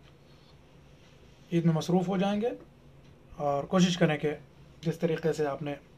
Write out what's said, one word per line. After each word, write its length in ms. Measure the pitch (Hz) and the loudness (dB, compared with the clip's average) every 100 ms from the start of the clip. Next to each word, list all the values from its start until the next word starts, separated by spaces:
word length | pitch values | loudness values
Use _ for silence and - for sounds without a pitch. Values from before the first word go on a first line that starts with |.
| - - - - - - - - - - - - - - - | -20 -20 -20 -20 -20 -20 -20 -20 -20 -20 -20 -20 -20 -20 -4
ईद 140 | 170 165 | 2 2
में 80 | |
मसरूफ़ 340 | 160 151 185 175 | 2 2 0 2
हो 100 | 190 | 0
जाएंगे 340 | 196 208 240 294 - - - - - - - - | 0 0 -2 -4 -14 -20 -20 -20 -20 -20 -18 -6
और 260 | 147 143 143 | -2 -2 2
कोशिश 280 | 185 185 170 | 4 4 4
करें 200 | 165 147 | 0 2
कि 120 | 151 147 - - - - | -2 -4 -12 -20 -20 -10
जिस 160 | 165 156 | -6 -2
तरीके 320 | 170 156 165 | -2 0 -2
से 120 | 151 147 | -2 -2
आपने 300 | 139 147 143 - | -4 -6 -8 -14